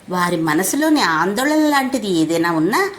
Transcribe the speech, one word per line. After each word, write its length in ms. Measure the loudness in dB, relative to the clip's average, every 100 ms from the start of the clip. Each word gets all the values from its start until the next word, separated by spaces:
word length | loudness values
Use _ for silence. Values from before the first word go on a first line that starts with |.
| -6
వారి 260 | -2 0 0
మనసులోని 640 | 0 0 0 0 2 2
ఆందోళన 640 | 2 0 0 0 0 2 2
లాంటిది 400 | 0 0 -4 -2
ఏదైనా 440 | 0 0 0 0
ఉన్నా 380 | 0 0 0 -2